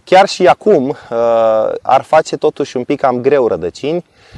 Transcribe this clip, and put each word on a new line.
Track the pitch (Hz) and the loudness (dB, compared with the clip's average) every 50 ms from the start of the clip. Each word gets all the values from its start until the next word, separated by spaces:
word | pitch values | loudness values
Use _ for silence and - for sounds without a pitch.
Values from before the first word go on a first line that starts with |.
| - | -2
chiar | - 180 185 202 196 | 2 4 4 4 2
și | - - 180 | 0 0 2
acum, | 170 143 - - 214 202 151 127 139 | 2 2 2 2 2 2 2 0 -2
uh, | 147 - - - 120 117 117 117 117 113 113 110 110 110 107 - - - - | -6 -10 -12 -8 -4 -2 0 0 0 2 2 2 0 0 -2 -2 -6 -6 -2
ar | - 127 135 131 | 0 0 0 0
face | - - 156 160 - - | 2 0 0 0 0 -6
totuși | 143 - 151 - - 143 - - | -4 -4 -4 -2 -4 -8 -6 -6
un | 127 123 | -8 -6
pic | - 143 139 | -4 -4 -2
cam | - 131 123 123 | -2 -2 -2 0
greu | 120 135 147 139 123 | 0 0 2 2 2
rădăcini | 110 95 82 87 85 - - - 143 165 175 - _ _ _ _ _ - | 0 -2 -4 -6 -8 -10 -8 -8 -6 -6 -6 -8 _ _ _ _ _ -20